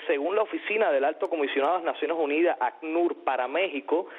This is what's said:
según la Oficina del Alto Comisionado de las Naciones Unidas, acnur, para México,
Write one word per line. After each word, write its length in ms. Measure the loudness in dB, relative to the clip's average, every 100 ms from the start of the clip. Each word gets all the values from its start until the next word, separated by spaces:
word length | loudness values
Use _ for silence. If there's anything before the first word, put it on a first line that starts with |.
| 2
según 300 | 0 0 0
la 80 |
Oficina 480 | 0 -2 -2 2 2
del 120 | 4
Alto 260 | 2 0 -2
Comisionado 500 | 0 0 2 2 2
de 40 |
las 120 | -2 -2
Naciones 200 | -2 0
Unidas, 380 | 0 2 2 2
acnur, 640 | -2 -4 -4 0 0 0
para 240 | -2 -2 0
México, 600 | -2 -2 -4 -2 -2 -2